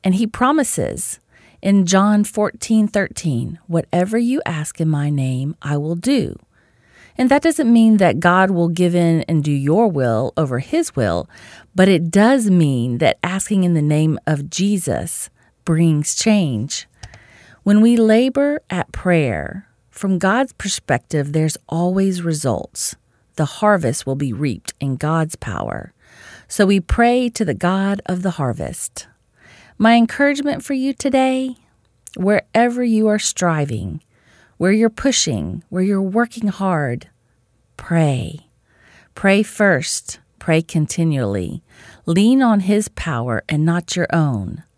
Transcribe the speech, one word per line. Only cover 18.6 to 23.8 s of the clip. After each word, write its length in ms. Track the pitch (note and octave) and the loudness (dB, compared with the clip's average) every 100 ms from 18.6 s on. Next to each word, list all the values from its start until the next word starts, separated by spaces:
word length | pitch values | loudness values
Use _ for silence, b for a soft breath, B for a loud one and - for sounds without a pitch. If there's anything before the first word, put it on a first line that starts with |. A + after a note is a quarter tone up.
| _ | _
at 240 | F3+ - | -6 -6
prayer, 720 | - F3+ E3+ C#3 E2+ C#2+ F#3+ - _ _ | -4 0 2 2 -2 -6 -12 -16 _ _
from 280 | - G3 F#3 | -8 -4 0
God's 360 | F#3+ A3+ C4+ | 0 0 -2
perspective, 800 | - G3+ - - B2+ _ D#3 C#3+ | -6 -8 -8 -2 -4 _ -4 -2
there's 240 | D#3 D#3 - - | 0 -2 -4 -8
always 540 | E3 F3 F#3+ G3 F3+ | -4 -2 0 0 -2
results. 720 | E3+ D3+ C3+ G2+ - - - - _ _ _ - | -4 -2 -2 -4 -6 -10 -10 -10 _ _ _ -6
The 240 | D3+ - | -6 0
harvest 460 | G#3 G3+ | 0 2